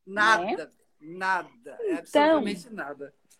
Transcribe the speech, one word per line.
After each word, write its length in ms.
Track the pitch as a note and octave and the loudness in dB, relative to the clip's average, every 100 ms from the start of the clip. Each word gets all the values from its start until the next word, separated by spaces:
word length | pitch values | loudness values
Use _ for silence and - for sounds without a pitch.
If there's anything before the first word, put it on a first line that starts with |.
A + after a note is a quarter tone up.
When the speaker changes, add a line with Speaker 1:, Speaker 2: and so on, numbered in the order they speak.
| F#3+ | -10
Speaker 1:
Nada, 380 | G3+ G#3+ A3 G3 | 0 4 4 0
Speaker 2:
né? 240 | F#4 - _ _ _ | -4 -8 _ _ _
Speaker 1:
nada, 760 | D3+ F#4 F#4+ F3+ D3+ _ - - | -16 -6 -2 -2 -4 _ -20 -8
é 120 | G#4+ | -4
Speaker 2:
Então, 60 | D#4+ | -4
Speaker 1:
absolutamente 680 | - D4 D4+ D#4 G#3 F#3 G3 | 0 4 6 4 2 -6 -10
nada. 400 | G3+ C#3+ C#3 C#3 _ _ | -12 -12 -12 -16 _ _